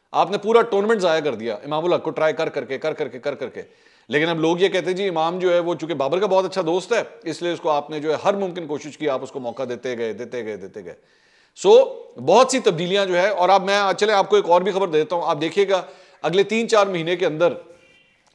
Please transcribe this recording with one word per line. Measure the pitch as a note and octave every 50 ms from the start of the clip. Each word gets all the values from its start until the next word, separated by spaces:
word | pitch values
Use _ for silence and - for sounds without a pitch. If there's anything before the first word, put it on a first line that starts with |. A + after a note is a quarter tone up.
| _ _ -
आपने | D#3 E3+ F3 G3+ G3
पूरा | G3+ G#3 A#3 A#3 A3
टूर्नामेंट | - G3 G3+ G3+ G#3+ A#3 G#3+
ज़ाया | F3+ F3 D#3+ D#3+
कर | D3 D3 A#2+
दिया | G#2 A2 A#2 G#2 G#2 -
इमामुल | C#3+ D3+ D#3 E3 F3+ E3+
हक | C3+ -
को | D#3+
ट्राई | D3 - D#3 D#3 C#3+
कर | D#3 D#3+ -
करके, | - D3 B2 A2+ C3+ B2
कर | - D#3 D3
करके, | - D3+ B2+ A#2 B2+
कर | - C#3+ C3+
करके। | - C3+ A2 - G2 - - _ _ _ _ _ _ _ -
लेकिन | A#2 D3 D#3 E3+
अब | E3+ D#3+
लोग | D#3 D#3+ F3 E3+ F#3+
ये | G3
कहते | - F#3 D#3
हैं | F3 F#3
जी, | F3+ G3+
इमाम | F#3+ F3 D#3+ D#3+ E3 F3 F#3
जो | F3+ F3+
है | F3 F3
वो | E3+ E3+ F3
चूंकि | D3+ D#3+ D3+ E3+
बाबर | C3+ C3+ C#3 D#3 F#3
का | G#3
बहुत | G3+ F#3+ F#3+ F#3+
अच्छा | F#3 - F#3+ F3+
दोस्त | D#3+ E3+ F#3 F3 - A#3
है, | G#3+ D#3+ - - - -
इसलिए | E3 D3 - E3+ F3 E3+
उसको | D3 - E3
आपने | D3+ C#3+ C#3+ - D#3 D3+
जो | C#3+ D#3+ D3
है | C3 -
हर | F#3 G3+
मुमकिन | G3 G3 F3+ E3+ F3+ E3+
कोशिश | C#3+ D3+ C3+ - D3+ B2+
की, | - D#3+
आप | C#3+ C3 B2+ C3+
उसको | B2 - C#3+
मौका | B2+ A#2 A2+ - C3
देते | B2 C3+ - - C3 B2
गए, | A2+ A#2 A2+ G#2
देते | G2+ B2 A2+ B2+ B2 A2+
गए, | G#2+ G#2+
देते | G2 F#2+ F#2+ - A2 F#2
गए। | E2+ - - _ _ _ _ _ _ _ _ _ _ _ -
So, | - F#3 A3 B3+ C4+ - - - - - - A#2+
बहुत | B2 C#3 F3+ A3+ C4 B3+ C4
सी | B3+
तब्दीलियां | G3 A3 F3 D#3 F3 F3 F#3+ G3+ G3
जो | F#3 F3+
है, | F3 F3+ G#3+ G3+
और | F3 F3+ F3+
अब | G3 G3 F3+
मैं, | G3 G3+ G3+ G3+ F#3+ F3+
चले | - G#3 G#3+ G#3+
आपको | G3 F#3 - G#3 G#3
एक | F#3+ D#3+
और | E3+ F3+ F#3
भी | G#3 F3+
खबर | F#3+ G3
देता | F#3 D#3 D3+ D#3 D3 F#3
हूं। | E3+ D#3+
आप | D#3 E3
देखिएगा | D3 D#3 E3 D#3+ G3+ G3+ F#3 G3 F3+ E3+ - - - - _ _ _ -
अगले | D#3 E3 G3 G3
तीन | G3 A3 A3+ A#3
चार | G#3 A3 G#3 G3+ G3
महीने | F#3+ E3+ D#3+ E3 F3+
के | F3 F#3
अंदर | E3 D3+ D#3 F3 - - - - - - _ _ _ _ _ _ _ _ _ _ _ -